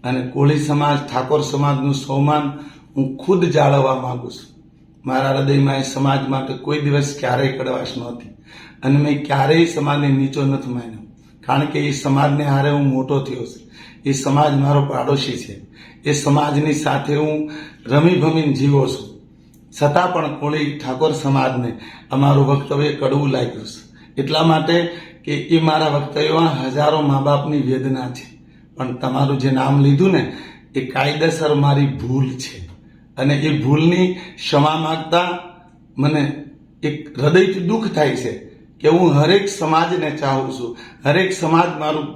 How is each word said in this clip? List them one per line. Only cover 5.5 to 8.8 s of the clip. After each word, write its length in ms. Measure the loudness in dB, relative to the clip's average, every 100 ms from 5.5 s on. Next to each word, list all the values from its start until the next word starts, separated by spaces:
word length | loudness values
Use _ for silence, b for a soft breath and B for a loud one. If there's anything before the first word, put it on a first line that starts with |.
| 4 4 2
એ 60 |
સમાજ 460 | -4 0 0 0 0
માટે 260 | -4 -4
કોઈ 260 | -8 -4 -2
દિવસ 360 | 0 0 0 -4
ક્યારેય 320 | -4 -2 -2
કડવાશ 440 | -2 -6 -6 -8 -10
નહોતી. 320 | -10 -14 -18 -20 B B B B